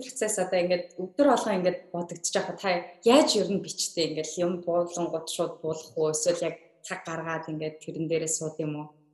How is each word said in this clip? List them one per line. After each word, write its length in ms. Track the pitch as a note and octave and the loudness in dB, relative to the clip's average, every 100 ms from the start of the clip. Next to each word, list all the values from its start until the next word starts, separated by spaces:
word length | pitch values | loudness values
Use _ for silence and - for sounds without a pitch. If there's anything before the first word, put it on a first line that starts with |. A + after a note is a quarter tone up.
процесс 360 | - - G#3+ - | -2 -4 -2 0
одоо 200 | F3+ F#3 | 0 2
ингээд 260 | F3 F3 - - | 2 0 -2 -8
өдөр 280 | F#3 - C#4+ | -4 4 6
болгон 280 | A#3 A3 F#3+ | 6 2 2
ингээд 160 | F3+ F3+ - | 2 0 -4
бодогдож 380 | F3 F3 F3 - | -6 -6 -6 -2
байгаа. 220 | G3 - - | -2 -2 -2
Та 100 | G3 F3 - - A3+ | 0 0 -2 0 6
яаж 220 | C4+ - G#3+ | 8 8 4
ер 100 | F3+ | 2
нь 120 | G3 | 0
бичдэг? 480 | D#3 - - - D#3 D#3 | -2 -6 -4 -2 -2 -2
Ингээд 120 | D3+ - | -4 -2
юм 100 | F3 F3+ | -2 -2
буулангууд 640 | F3 F3 F3 - E3 D#3+ - | 0 0 0 -2 -4 -4 -6
шууд 320 | - E3 - | -4 -4 -4
буулах 320 | D#3 D#3 - | -6 -6 -6
уу? 160 | - D#3 | 0 0
Эсвэл 320 | D3+ F3+ E3+ | 2 2 2
яг 140 | E3+ - - _ | 0 -6 -14 _
цаг 240 | - F#3 - | -10 -10 -8
гаргаад 400 | E3 E3 D#3+ - | -8 -4 -6 -6
ингээд 280 | D#3 D#3 D#3 | -6 -6 -8
тэрэн 240 | - E3+ D#3 | -10 -6 -2
дээрээ 200 | D#3+ D#3 | 0 0
сууд 260 | - D#3 - | -4 -4 -6
юм 140 | D#3 | -6
уу? 120 | D3 D3+ - _ | -6 -10 -16 _